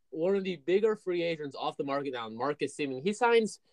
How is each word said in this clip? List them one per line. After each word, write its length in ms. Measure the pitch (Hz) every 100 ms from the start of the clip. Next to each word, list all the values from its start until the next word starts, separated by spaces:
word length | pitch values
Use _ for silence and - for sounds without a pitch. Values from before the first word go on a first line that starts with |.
| _
one 240 | 160 175 196
of 80 |
the 120 | 190 165
bigger 380 | 135 190 220 214
free 260 | 185 175
agents 320 | 170 160 147 127
off 220 | 139 -
the 60 |
market 300 | 139 139 143
now, 160 | 123 113
Marcus 460 | 113 135 147 135 -
Semien. 280 | 139 131
He 100 | 165
signs 460 | 208 240 233 220 - _